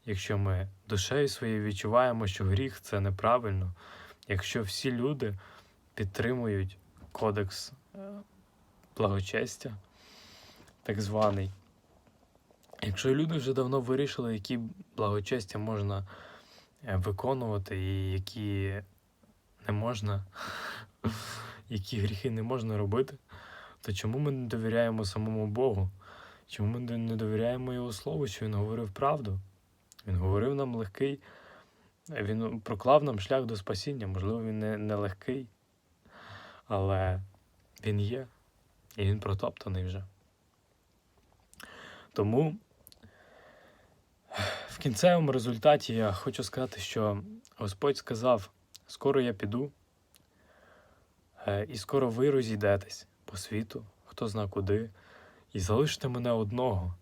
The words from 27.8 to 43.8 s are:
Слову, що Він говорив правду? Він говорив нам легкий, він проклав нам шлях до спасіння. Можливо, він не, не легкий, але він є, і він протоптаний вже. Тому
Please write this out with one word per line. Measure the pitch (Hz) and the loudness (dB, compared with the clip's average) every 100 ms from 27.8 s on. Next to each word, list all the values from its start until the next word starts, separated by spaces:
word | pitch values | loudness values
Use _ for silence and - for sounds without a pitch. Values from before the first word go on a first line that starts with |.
| 123 | -4
Слову, | 107 143 160 131 | -6 -4 -2 -2
що | - | -2
Він | 110 | -2
говорив | 104 104 113 110 | 0 0 -2 -6
правду? | - 139 151 110 95 - _ _ _ _ - - | 0 2 2 -2 -4 -6 _ _ _ _ -14 -2
Він | 90 | 0
говорив | 92 101 120 | 4 4 2
нам | 139 135 | 0 -2
легкий, | 117 104 - 139 139 - - - - - _ _ _ - | -2 -6 0 0 0 -10 -20 -20 -20 -20 _ _ _ -12
він | 143 104 110 113 113 | -4 -2 0 -2 -4
проклав | - 107 123 147 | -6 0 8 8
нам | 147 107 | 8 -2
шлях | 95 135 | 2 0
до | 120 107 | 2 -4
спасіння. | - 98 - 139 98 | -4 -4 -4 -4 -4
Можливо, | 95 98 117 | -2 -2 -2
він | 110 107 | -2 -2
не, | 107 107 | -2 -2
не | 107 | -2
легкий, | 104 101 95 - 127 123 _ _ _ _ _ _ - - - - - - | 0 -2 -4 -6 -6 -6 _ _ _ _ _ _ -20 -20 -18 -18 -20 -4
але | 104 95 95 95 92 98 - _ _ _ - | 0 2 2 2 0 -4 -16 _ _ _ -6
він | 107 104 | -2 0
є, | 104 127 127 _ _ _ _ _ _ - | 0 -2 -6 _ _ _ _ _ _ -2
і | |
він | 98 104 | 0 2
протоптаний | 101 95 - - - 92 | 0 0 -2 -4 -6 -4
вже. | 92 95 95 _ _ _ _ _ _ _ _ _ _ _ _ _ _ - - - - - - | -2 -6 -10 _ _ _ _ _ _ _ _ _ _ _ _ _ _ -20 -18 -18 -18 -20 -6
Тому | - 104 120 156 185 _ _ - - - - - - - - - - | 0 4 4 4 0 _ _ -20 -20 -20 -20 -20 -20 -20 -20 -20 -20